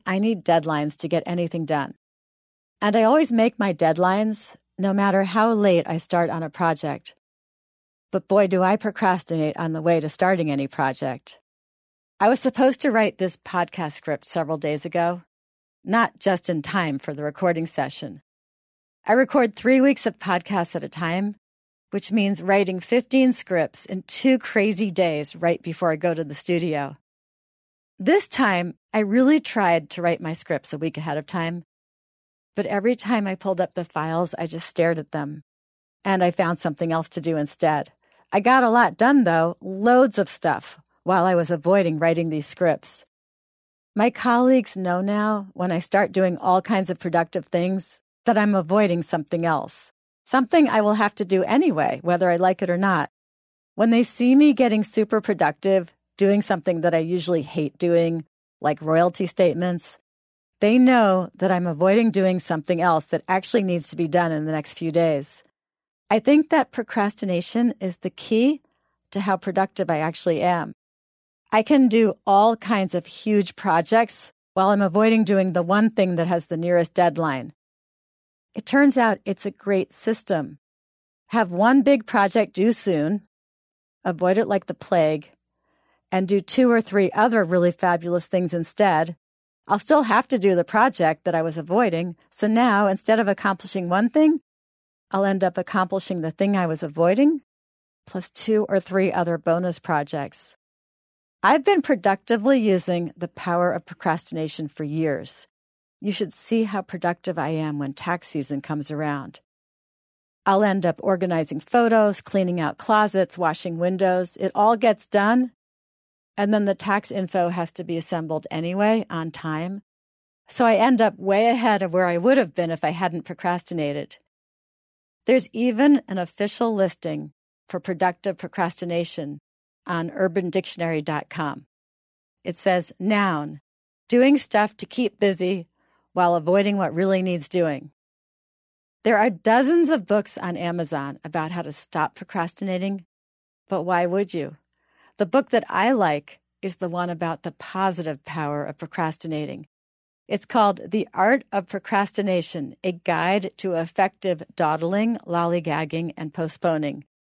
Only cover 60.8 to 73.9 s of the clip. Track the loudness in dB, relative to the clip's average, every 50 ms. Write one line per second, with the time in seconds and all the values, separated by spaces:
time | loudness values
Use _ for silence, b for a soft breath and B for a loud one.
60.8 | 6 6 6 6 6 4 4 2 0 -4 _ -2 0 0 0 0 0 -2 -2 2
61.8 | 2 4 4 4 4 2 2 2 2 2 2 0 -2 -4 -4 -4 -2 -2 -2 2
62.8 | 2 2 2 2 0 -2 -4 -4 -2 0 -2 -2 0 0 0 0 0 0 -2 -2
63.8 | -4 -6 -6 -4 -2 0 2 2 2 2 0 -2 -4 -4 -4 -4 -6 -8 -10 -6
64.8 | -4 -2 0 2 2 2 2 0 -4 -8 -14 -16 _ _ _ _ _ _ _ _
65.8 | _ _ _ _ _ 0 0 2 4 4 4 4 4 4 2 0 0 0 -4 -10
66.8 | -8 -4 -2 -2 -2 -2 -2 -4 -4 -2 -2 -2 -2 -2 -2 0 0 0 0 -2
67.8 | -6 -8 -8 _ -10 -10 -10 -8 -4 0 2 2 4 2 2 0 _ _ _ _
68.8 | _ _ _ _ _ -10 -8 -6 -2 -2 -2 -2 -2 -4 0 0 -2 -2 -2 -6
69.8 | -2 -2 -2 -2 -2 -4 -4 -4 -2 -2 0 0 2 0 0 0 -2 -6 -10 _
70.8 | _ _ _ _ _ _ _ _ _ _ _ _ _ -2 0 0 2 4 4 6
71.8 | 6 6 4 4 4 2 0 _ 0 4 4 6 6 4 2 0 -2 -2 0 0
72.8 | 0 -2 -4 -6 -6 -8 -14 -8 -2 0 2 2 2 0 -4 -6 0 2 2 2
73.8 | 2 4